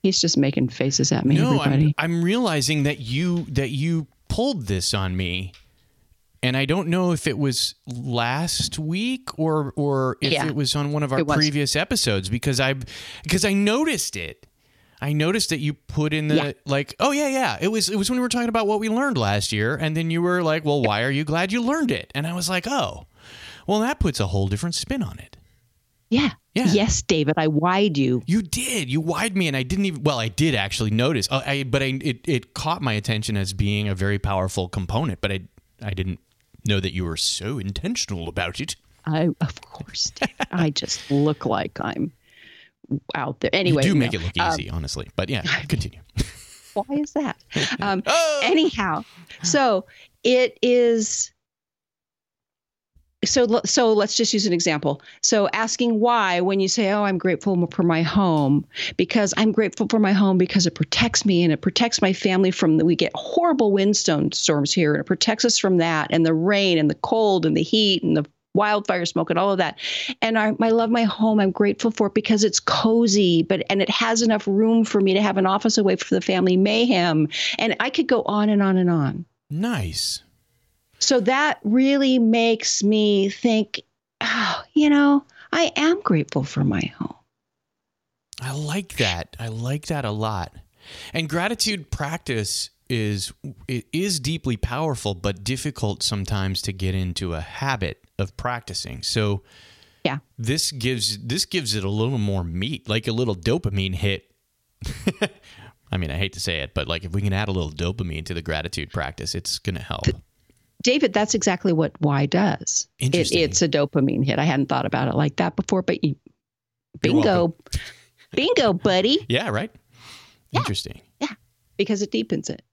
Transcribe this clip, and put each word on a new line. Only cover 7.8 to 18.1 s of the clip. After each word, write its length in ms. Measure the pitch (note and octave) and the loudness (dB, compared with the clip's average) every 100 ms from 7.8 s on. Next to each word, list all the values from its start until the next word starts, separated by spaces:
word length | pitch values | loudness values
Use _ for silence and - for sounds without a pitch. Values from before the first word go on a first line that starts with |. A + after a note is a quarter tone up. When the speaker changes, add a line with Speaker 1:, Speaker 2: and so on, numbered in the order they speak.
| - | -14
Speaker 2:
last 920 | A#2+ C3 A#2+ A#2 C3+ E3 - - - | -10 -4 -2 -2 -2 -4 -4 -6 -6
week 580 | D#3 F3+ A#3 C4 - - | -4 -4 -4 -6 -10 -4
or, 340 | D#3+ D#3 C#3 - | 0 0 -2 -2
or 400 | C#3+ C3+ C3 - | -2 0 -2 -2
if 120 | C#3 | 0
Speaker 1:
Yeah. 140 | D3+ D3+ | 0 0
Speaker 2:
it 100 | C#3+ | -2
was 180 | C3+ | -2
on 160 | D3 C#3+ | -2 -2
one 140 | D3 | -2
of 80 | C#3+ | -2
our 80 | C3+ | -2
Speaker 1:
It 60 | D3+ | 0
was. 80 | D3 | 2
Speaker 2:
previous 400 | D3+ D3 C#3 D3 | 2 0 0 -2
episodes, 520 | F#3 B3 - G2+ F#2+ | -2 -2 0 0 -2
because 300 | A#2+ - C3 | -2 0 0
I, 160 | C3 C3+ A#2+ - - - | 0 -2 -8 -14 -16 -14
because 220 | D#3 F3+ | -2 0
I 80 | G#3 | 2
noticed 640 | G3 G3+ A#3 D#4+ A#3+ - G2 | 2 2 2 0 -2 -4 -8
it. 320 | E2 - - _ _ _ _ _ | -10 -12 -20 _ _ _ _ _
I 120 | C#3 | -2
noticed 380 | D3+ D#3 G#3+ - | 2 2 2 0
that 80 | D#3 | -2
you 160 | D3 | -2
put 380 | D3 - - D3+ | -6 -6 -2 0
in 160 | D#3 D3+ | 0 2
the, 60 | D3+ | 2
Speaker 1:
Yeah. 160 | C#3+ - | 0 -6
Speaker 2:
like, 300 | - C#3 C#3 - | -2 -2 -2 0
oh 100 | C4+ | 0
yeah, 160 | C#4+ D4 | 2 0
yeah. 300 | C4 A#3+ G#2+ | 0 -2 0
It 80 | F#3 | -2
was, 200 | A3 F#3 | 0 -2
it 80 | G#3 | -2
was 120 | G3 | -2